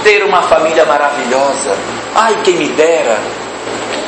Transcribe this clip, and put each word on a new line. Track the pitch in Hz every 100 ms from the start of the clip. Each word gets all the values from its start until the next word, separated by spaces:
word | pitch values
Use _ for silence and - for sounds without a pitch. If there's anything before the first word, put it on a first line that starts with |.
ter | 214 208
uma | 190 185
família | - 160 160 160 156
maravilhosa. | 147 143 139 123 131 139 135 110 95 - - -
Ai, | - 226 196
quem | 190 170
me | 147
dera. | 120 160 165 135 107 104 151 - - - - - -